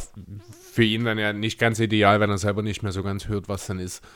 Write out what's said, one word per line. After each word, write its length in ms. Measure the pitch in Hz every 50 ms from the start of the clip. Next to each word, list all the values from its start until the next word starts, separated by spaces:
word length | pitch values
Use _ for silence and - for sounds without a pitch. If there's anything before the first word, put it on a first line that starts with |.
| - - - 101 95 - 101 104 - - - - - -
für 120 | - 120 113
ihn 200 | 107 110 113 120
dann 120 | 117 107
ja 140 | 110 107 104 104
nicht 260 | 104 110 110 - -
ganz 200 | 117 117 110 117
ideal, 400 | 113 101 110 107 101 98 104 104
wenn 100 | 107 101
er 80 | 101
selber 240 | 92 104 101 95 107
nicht 220 | 107 110 98 - 110
mehr 80 | 101 90
so 100 | 98 95
ganz 240 | 101 98 98 -
hört, 200 | 107 104 101 85 -
was 180 | 101 95 -
dann 120 | - 95 92
ist. 220 | 92 90 - - - - -